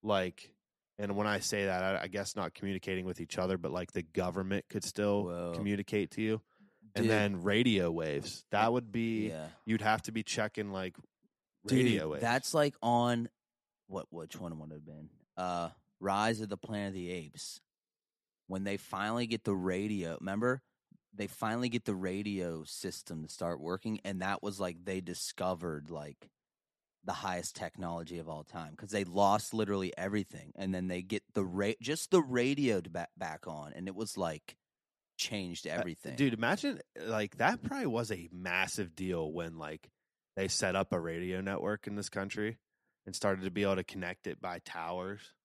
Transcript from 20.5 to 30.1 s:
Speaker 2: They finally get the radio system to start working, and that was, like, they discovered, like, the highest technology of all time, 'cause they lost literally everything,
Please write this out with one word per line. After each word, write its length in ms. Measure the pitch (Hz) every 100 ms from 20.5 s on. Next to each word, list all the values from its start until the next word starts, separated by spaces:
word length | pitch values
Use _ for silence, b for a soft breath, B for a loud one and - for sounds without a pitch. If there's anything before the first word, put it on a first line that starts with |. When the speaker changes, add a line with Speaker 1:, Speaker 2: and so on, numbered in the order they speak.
| 131 _ _ _ - _
Speaker 2:
They 120 | 101 101
finally 440 | - 110 113 123
get 140 | 117 -
the 80 | 98
radio 680 | 92 95 104 98 87 80
system 580 | 78 - 95 - - 82
to 40 | 78
start 300 | - 87 80
working, 380 | 76 92 113 107
and 160 | 98 95
that 220 | 95 101
was, 180 | 101 98
like, 240 | 92 85
they 160 | 90 95
discovered, 880 | 90 87 - - 92 90 85 76 76
like, 380 | 80 73 71 - _ _ _ _ _ _ _
the 100 | 90
highest 440 | 95 98 92 85 -
technology 640 | 92 - 87 85 82 87
of 100 | 80
all 160 | 78
time, 300 | 78 87 78 78
'cause 140 | 104
they 140 | 104
lost 480 | 95 90 101 104 -
literally 400 | 110 104 101 92 -
everything, 540 | 95